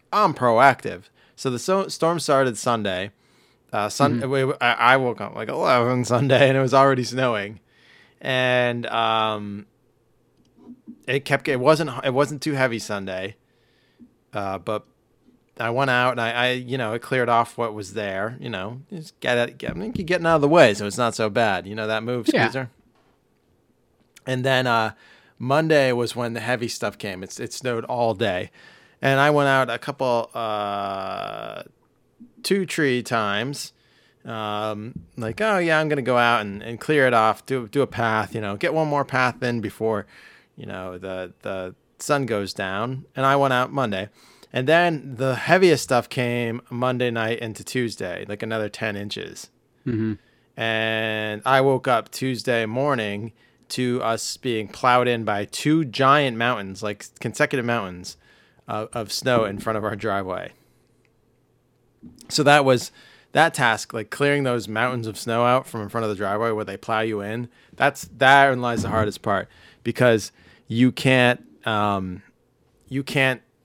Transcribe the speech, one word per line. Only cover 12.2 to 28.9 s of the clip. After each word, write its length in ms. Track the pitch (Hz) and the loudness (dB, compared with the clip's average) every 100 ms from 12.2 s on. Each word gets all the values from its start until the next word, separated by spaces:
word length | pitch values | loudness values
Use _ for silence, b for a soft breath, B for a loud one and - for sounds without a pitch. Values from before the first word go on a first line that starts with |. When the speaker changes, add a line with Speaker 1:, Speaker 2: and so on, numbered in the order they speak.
| 143 147 | 0 -2
Speaker 1:
too 120 | 156 | -4
heavy 260 | 139 131 113 | 0 0 0
Sunday, 560 | - 104 95 92 98 - b b b b b b - _ _ | -6 -8 -6 -8 -8 -12 b b b b b b -20 _ _
uh, 240 | 104 98 95 | -8 -6 -6
but 300 | 92 107 - _ _ _ _ _ _ - | -4 -6 -8 _ _ _ _ _ _ -6
I 100 | 113 | -2
went 180 | 120 135 | 0 2
out 200 | 123 127 | 4 2
and 100 | 120 | 0
I, 100 | 113 | -2
I, 200 | 120 123 | 0 0
you 260 | 127 123 131 | 0 -4 -4
know, 160 | 113 | -4
it 80 | 113 | -4
cleared 260 | - 131 120 | -2 0 4
off 300 | 117 117 - | 4 2 -2
what 160 | 117 | -6
was 200 | 107 95 | -6 -10
there, 440 | 101 101 98 104 127 | -6 -4 -4 -6 -6
you 100 | 123 | -8
know, 300 | 98 98 127 - | -8 -8 -10 -14
just 300 | 175 156 - | -16 -16 -8
get 180 | 127 120 | -2 0
it, 200 | 120 139 | 0 -4
get, 140 | 123 | -10
I 20 | |
mean, 180 | 156 214 | -8 -8
you're 120 | 240 165 | -8 -4
getting 200 | 180 165 | -2 2
out 100 | 160 | 4
of 40 | |
the 60 | 143 | 6
way, 260 | 170 127 | 8 8
so 120 | 101 101 | 6 -2
it's 100 | 101 | -2
not 180 | 120 113 | -2 0
so 140 | 110 | 0
bad. 380 | 104 110 92 90 | 2 2 0 -4
You 80 | 110 | -6
know 100 | 110 | -4
that 140 | 110 | -4
move, 280 | 113 123 110 | -4 -4 0
Speaker 2:
Yeah. 120 | 262 113 | 0 0
Speaker 1:
Squeezer? 220 | 127 127 - _ _ _ _ _ _ _ _ _ _ _ _ _ _ - | -2 -8 -12 _ _ _ _ _ _ _ _ _ _ _ _ _ _ -6
And 200 | 127 131 | -4 0
then, 220 | 127 127 | 2 2
uh, 260 | 117 110 b b b b - | 2 0 b b b b -10
Monday 540 | 123 143 160 151 131 | 0 2 4 4 4
was 240 | 120 117 117 | 2 -2 -4
when 160 | 120 | -6
the 60 | 117 | -4
heavy 300 | 113 123 117 | -4 -2 -4
stuff 280 | - 107 - | -6 -8 -6
came. 260 | 104 92 | -8 -10
It's, 180 | 95 - | -12 -12
it 100 | 117 | -12
snowed 320 | - 127 117 123 | -8 -6 -4 -4
all 280 | 123 117 | -2 -2
day. 380 | 98 110 90 95 B B B B | 0 -2 -2 -6 B B B B